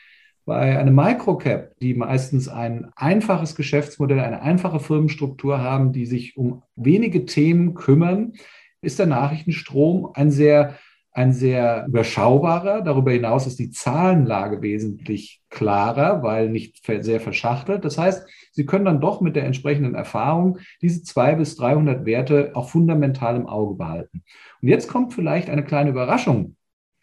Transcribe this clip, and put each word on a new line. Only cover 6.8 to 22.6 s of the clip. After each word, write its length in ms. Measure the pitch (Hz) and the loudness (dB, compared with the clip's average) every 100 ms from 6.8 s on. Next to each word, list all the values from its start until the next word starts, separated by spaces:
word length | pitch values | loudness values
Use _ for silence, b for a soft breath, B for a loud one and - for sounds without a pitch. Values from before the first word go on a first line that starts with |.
| 120 196 226 170 | 2 4 2 -2
Themen 480 | - - 160 175 175 | -2 0 4 4 2
kümmern, 600 | 170 - 143 170 196 233 B B B B _ | -2 4 4 4 0 -4 B B B B _
ist 160 | 170 - | -8 0
der 80 | 175 | 0
Nachrichtenstrom 1040 | 127 143 156 175 156 - 135 156 180 165 | 2 0 -2 -4 -6 -4 0 2 2 -4
ein 180 | 135 147 | 0 2
sehr, 440 | 139 147 147 135 B B B _ | 4 6 6 4 B B B _
ein 200 | - 131 | 0 2
sehr 540 | 123 131 127 120 117 - | 4 2 2 2 0 0
überschaubarer. 960 | 117 110 110 110 139 165 170 196 214 | 0 0 2 4 4 4 0 0 -2
Darüber 300 | 170 135 131 | 0 2 2
hinaus 340 | 123 113 131 131 | 2 2 0 -2
ist 120 | - | -6
die 120 | 113 | -10
Zahlenlage 920 | - 123 147 185 170 113 101 104 101 | -6 -4 0 2 4 2 0 -2 -4
wesentlich 800 | 107 107 110 98 - 101 - - _ | -4 -4 -6 -8 -8 -8 -8 -20 _
klarer, 720 | - 107 101 110 135 165 202 | -4 0 0 0 0 0 0
weil 280 | 117 110 113 | -2 -2 -2
nicht 340 | 113 - _ | -2 -8 _
ver-, 180 | - 104 | -6 -4
sehr 180 | 110 113 | -2 -2
verschachtelt. 640 | 107 95 117 131 160 196 151 | -4 -4 -2 -4 -4 -4 -4
Das 100 | 160 | 0
heißt, 300 | 180 185 - B B | 0 -2 -10 B B
Sie 140 | - 139 | -6 0
können 180 | 196 | 2
dann 160 | 196 147 | 2 2
doch 220 | 165 208 | 0 0
mit 140 | 170 147 | 0 0
der 100 | 131 | -2
entsprechenden 480 | 131 143 147 127 | -4 -2 0 -2
Erfahrung 640 | - - 107 127 165 185 185 B B | -4 -6 -4 0 2 0 -2 B B
diese 200 | 175 170 | -2 -2
zwei 320 | - 135 131 | -4 2 2
bis 220 | 160 147 - | 2 -2 -2
dreihundert 480 | 123 151 151 123 | 0 2 2 0
Werte 460 | 110 120 135 147 143 | -2 -2 2 2 2
auch 160 | 123 | -4